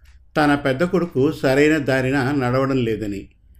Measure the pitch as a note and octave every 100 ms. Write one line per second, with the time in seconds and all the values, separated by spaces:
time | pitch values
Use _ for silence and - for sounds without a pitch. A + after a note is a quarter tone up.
0 | - - - D#3 D3 C#3+ C#3+ C3 F3+ F3+
1 | F3 C3 C#3+ D#3 C#3+ C3+ D3+ D#3 C3 C3
2 | B2+ C#3 B2+ C#3+ B2 B2+ C3+ C3+ A2+ G#2
3 | G#2 G2 - _ _